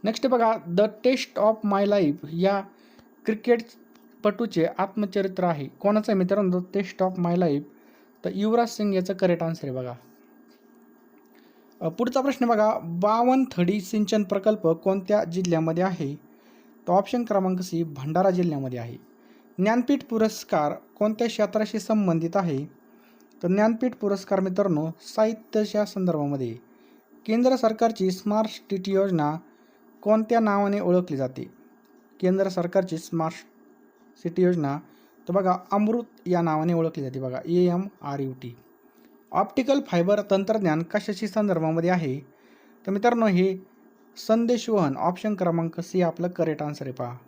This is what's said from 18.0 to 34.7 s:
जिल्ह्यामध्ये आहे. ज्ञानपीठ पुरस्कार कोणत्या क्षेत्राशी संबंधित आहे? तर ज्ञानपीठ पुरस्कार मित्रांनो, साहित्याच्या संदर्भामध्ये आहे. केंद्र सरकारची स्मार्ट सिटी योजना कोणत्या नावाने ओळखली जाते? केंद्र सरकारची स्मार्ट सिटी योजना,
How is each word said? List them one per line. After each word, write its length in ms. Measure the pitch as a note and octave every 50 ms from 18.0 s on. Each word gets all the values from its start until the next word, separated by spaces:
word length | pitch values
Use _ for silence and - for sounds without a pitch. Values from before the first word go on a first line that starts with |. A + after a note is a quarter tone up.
| C3 D3+ D#3+ F3 F#3+ G3
जिल्ह्यामध्ये 480 | F#3 F3+ F3+ F3 D#3 C#3 C3+ C3 B2+ B2
आहे. 180 | A#2 A#2+ B2 - - _ _ _ _ - - - _ _ _ -
ज्ञानपीठ 460 | F#3 G#3+ A3+ B3 A#3+ - C#4+ C#4 -
पुरस्कार 680 | - A#3 A3 A3 G#3+ G#3+ - - - - E3 D3+ D3 - - - _ _ -
कोणत्या 280 | G#3 G#3+ A3 G#3+ A#3+
क्षेत्राशी 520 | A3+ A3 - G#3+ G3 - A3 G#3+ G#3 - G#3+
संबंधित 520 | - - A3 G#3+ G3+ F#3 E3 E3 E3 E3 E3+
आहे? 320 | G3+ F#3 F3 C#3+ C3 D3 E3 - _ _ _ _ - _ _ _ _ - _ _ -
तर 60 | - F3
ज्ञानपीठ 460 | F#3 G3+ G#3+ A3 A#3 A3+ B3+ B3+ A#3
पुरस्कार 460 | - - G3+ G3+ F#3+ F#3+ - G3+ F#3+
मित्रांनो, 500 | F#3+ F#3 F#3 F#3+ G3+ G3 E3+ D3 D#3 D#3+ E3 _ - - -
साहित्याच्या 680 | - A3 A3 A#3 A3 - - - A3 G#3+ G#3 - G#3 G#3
संदर्भामध्ये 600 | G3 - G3 F#3 F#3 E3 D3+ D3 C#3+ C#3+ C#3 C3
आहे. 100 | A#2 A2+ A#2+ _ _ _ _ _ _ - _ _ _ - - _
केंद्र 300 | - A3 A#3 B3 B3+ C4
सरकारची 540 | B3 A#3+ A3 A3 A3 A#3 A3+ A3+ - F#3+ F#3
स्मार्ट 400 | F#3 F#3 - G#3 G#3 G#3+ G#3+ G#3+
सिटी 420 | - - - _ G3+ F#3+ F#3+ G3
योजना 440 | G3 F#3+ G3 G3 F#3 D#3+ D3 D3 D#3 E3+ - - _ _ _ _ _ _ _ _ _ _
कोणत्या 380 | - G3+ G#3+ A3 A3 A3 A#3+ A#3
नावाने 400 | A3+ G#3+ G3+ G3+ G3+ G3+ G3+ G#3
ओळखली 360 | G3 F3 F3 F#3 F3+ F3+ D#3
जाते? 340 | C3 C3 B2+ - B2+ A#2+ - - - - - _ _ _ _ _ - _ _ _ _
केंद्र 280 | - F3+ F#3 F#3+ G3 G3
सरकारची 500 | F#3 F#3 E3+ F3 - G3 F#3 F#3 E3 D#3+
स्मार्ट 360 | - - - E3 D#3+ D#3+ E3 - - - _ _ - _ _ _ _ _ _ _ _ _ _ _
सिटी 200 | - F3 E3 F#3
योजना, 360 | F3+ F3+ F3+ F3 D3+ C#3